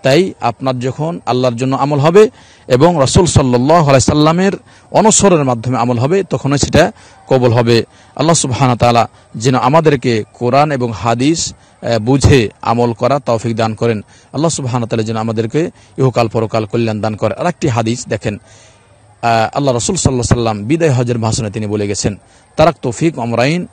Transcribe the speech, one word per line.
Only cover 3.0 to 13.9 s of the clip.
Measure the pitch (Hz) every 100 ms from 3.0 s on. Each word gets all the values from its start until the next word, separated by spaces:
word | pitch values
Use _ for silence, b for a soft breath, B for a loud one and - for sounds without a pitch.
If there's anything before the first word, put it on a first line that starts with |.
| 127 - 175
সাল্লাল্লাহু | - 135 123 131 170
আলাইহি | 147 135
সাল্লামের | - 147 151 170 190 - _ b b
অনুসরণের | 147 214 208 202 175 135
মাধ্যমে | 120 127 127
আমল | 120 120
হবে, | 131 190
তখনই | 190 139 135 139
সেটা | - 143 180 - B B -
কবুল | 131 123
হবে। | 117 117 117 104 b b -
আল্লাহ | 151
সুবহানাহু | 165 139 107 131
ওয়া | 120
তাআলা | 120 117 110 b b -
যেন | 117 127
আমাদেরকে | 117 156 156 139 131 113 101
কোরআন | - 120 131 151
এবং | 139 120
হাদিস, | 107 117 117 135 165 - - b b
আহ, | 117 113
বুঝে | 107 135 - 139 101 -
আমল | - 117 120
করা | 113 123 143
তৌফিক | - 117 123 110
দান | 110 107
করেন। | 117